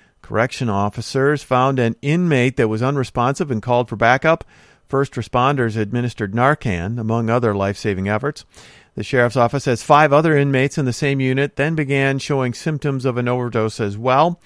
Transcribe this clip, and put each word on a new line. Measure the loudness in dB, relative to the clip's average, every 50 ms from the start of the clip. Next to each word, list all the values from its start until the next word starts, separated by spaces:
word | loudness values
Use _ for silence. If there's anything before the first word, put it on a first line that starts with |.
| _ _ _ _
Correction | -14 -4 -2 0 0 -2 -2 -4 -4 -2
officers | 0 0 -2 -2 -4 -6 -10 -4 -2 0 0 0 0 -2
found | -2 -2 0 2 2 2 2 0
an | 0 -2 -2 -4
inmate | -2 -2 0 0 2 2 2 2 2 2 2 0
that | 0 0
was | 0 -2
unresponsive | -2 -2 -2 -2 -4 -4 -2 -2 0 0 0 -2 -4 -4
and | -4 -4
called | -2 0 0 0 0 -2
for | -2
backup. | 2 4 4 4 4 2 0 0 0 -4 -10 _ -20 -20 _ _ _ _
First | _ -2 -2 -2 -2 -4
responders | -8 -6 -2 0 0 2 2 2 0 -2 -2 -2 -2
administered | -4 -2 -2 -2 -4 -4 -4 -6 -6 -4 0
Narcan, | 2 2 2 2 2 -2 -4 -2 -2 -4 -4 -6 -4
among | -2 -2 -2 0 0 0
other | 0 2 2 0 0
life-saving | 0 -2 -2 -2 -4 -4 -4 -4 -2 -2
efforts. | -2 -2 -2 -4 -6 -8 -10 -16 _ _ -20 -20 -20 -20 -20 _ _ _
The | -10 -6
sheriff's | -2 2 2 2 2 2
office | 2 2 2 0 -2 -2
has | -2 -2 -2 2
five | 4 6 6 6 6
other | 6 4 4 4 4
inmates | 2 2 2 2 2 0 0 -2
in | -2 -2
the | -2
same | -2 -2 -2 -2 0 0
unit, | 0 0 0 0 -2 -2 -2
then | -2 -2 -2 0
began | -2 -2 0 0 0 0 0 0 -2
showing | -2 -2 -2 0 -2 -2
symptoms | -4 -4 -4 -4 -4 -2 -2 -2 -2 -2 -2
of | -2 -2
an | 0 -2 0
overdose | -2 -2 -2 -2 -2 -2 -2 -2 -2 -4
as | -4 -4 -4
well. | -2 0 2 4 4 4 2 0 -4 -12